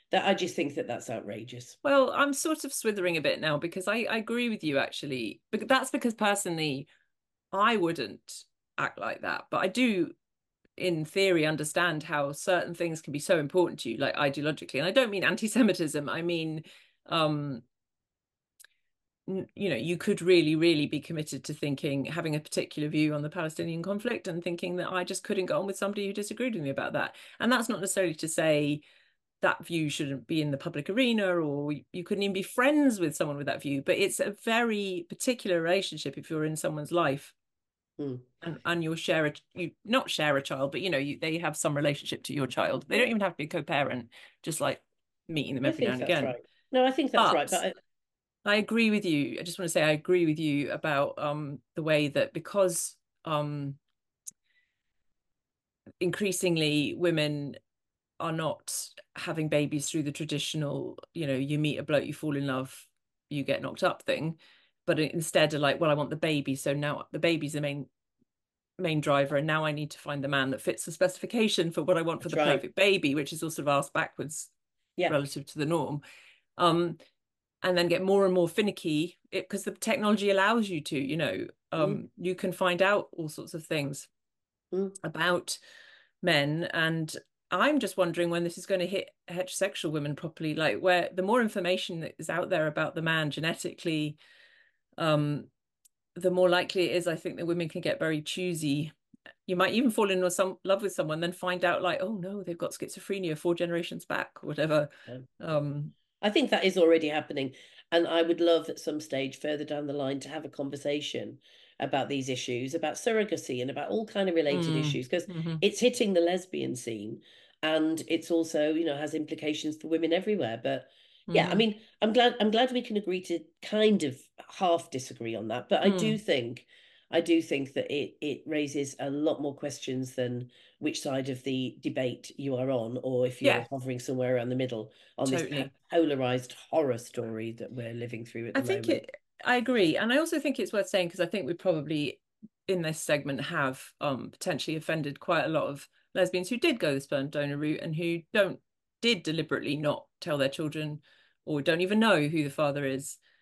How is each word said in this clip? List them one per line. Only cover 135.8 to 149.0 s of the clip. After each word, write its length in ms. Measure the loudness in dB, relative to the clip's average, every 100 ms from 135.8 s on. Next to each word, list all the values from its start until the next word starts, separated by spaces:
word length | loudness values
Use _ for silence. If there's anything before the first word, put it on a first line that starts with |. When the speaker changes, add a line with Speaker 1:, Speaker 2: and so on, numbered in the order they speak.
| -2
Speaker 1:
polarized 600 | 2 2 2 0 0 -4 -18 -2
horror 280 | 0 2 0
story 540 | -4 -8 -6 -6 -8
that 200 | -8 -10
we're 220 | -8 -8
living 300 | -8 -8 -10 -10
through 220 | -10 -4
at 80 | -4
Speaker 2:
I 40 |
Speaker 1:
the 60 | -2
Speaker 2:
think 200 | -2 0
Speaker 1:
moment. 160 | -2
Speaker 2:
it, 120 | -2 -20 _ _
I 120 | 0 0
agree. 400 | 2 4 4 4
And 160 | 2
I 60 | 2
also 200 | 2 0
think 180 | -2 -2
it's 140 | -2
worth 160 | -2 0
saying, 200 | 0 0
'cause 100 | 0
I 60 | -2
think 200 | -2 -4
we 80 |
probably 640 | -2 0 0 0 -2 -2 -4 _ _ -20 _ -2
in 140 | 0
this 180 | 0 -4
segment 400 | 0 0 0 -4
have, 500 | -4 0 0 -2 -14 -6
um, 300 | -2 -2 -6
potentially 460 | -8 -4 -2 -2 -6
offended 420 | -2 -2 -2 -6
quite 240 | 0 0
a 40 | 2
lot 180 | 0 0
of 200 | -6 -14 _ _
lesbians 340 | 2 2 2 -2
who 80 | 0
did 200 | 2 2
go 160 | 2
the 60 | 0
sperm 280 | 0 -2 0
donor 260 | -2 -2 -2
route 240 | -2 -2
and 140 | -2 -2
who 260 | -2 -4 0
don't, 280 | 2 2 0 _ _ _ -2